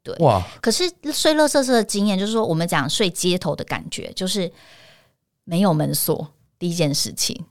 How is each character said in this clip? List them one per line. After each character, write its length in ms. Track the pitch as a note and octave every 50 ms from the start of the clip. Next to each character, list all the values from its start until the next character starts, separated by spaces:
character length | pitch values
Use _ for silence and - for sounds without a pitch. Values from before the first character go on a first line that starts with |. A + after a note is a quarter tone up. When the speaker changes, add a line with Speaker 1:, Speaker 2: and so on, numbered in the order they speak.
Speaker 1:
对。 140 | _ - - -
Speaker 2:
哇。 200 | E3+ C#3+ A2 F#2+ F2+ - - -
Speaker 1:
可 100 | - -
是 140 | A3 - F4+ F4+ F4 _ - C#4+ D4+
睡 220 | - - E4 D#4
垃 100 | D4+ D#4
圾 200 | D4 - D4 C4+
车 80 | B3 C4
的 100 | A#3 G#3+
经 240 | A3+ - G3+ G3+
验， 100 | G#3+ G3+
就 80 | F#3 G3
是 60 | G#3
说 160 | A3 A3+ G#3+
我 80 | - E3+
们 140 | D#3+ E3 F3
讲 200 | F3 D#3 C3+ C3+
睡 220 | - - A3+ F#3
街 260 | E3 - - F3+ F3
头 200 | F3+ - E3 D3
的 80 | D#3 -
感 200 | - C#3+ - - E3
觉， 220 | - - - G1+ -
就 100 | - F#3+
是 240 | F#3 F#3 G3+ F3+ E3+ - - - - - - - - - _ _ _ _ _ _ _ _ _ _
没 160 | - E3+ E3+
有 160 | G3+ G3+ E3
门 180 | D3+ D3+ C#3+ D3
锁， 320 | D3 - - D#3 - D#3+ D3+ _ _ _ _ _
第 140 | _ - F3+
一 20 | E3+
件 220 | F3 E3 D3 C#3
事 180 | - - - -
情。 320 | - - - - - E3 -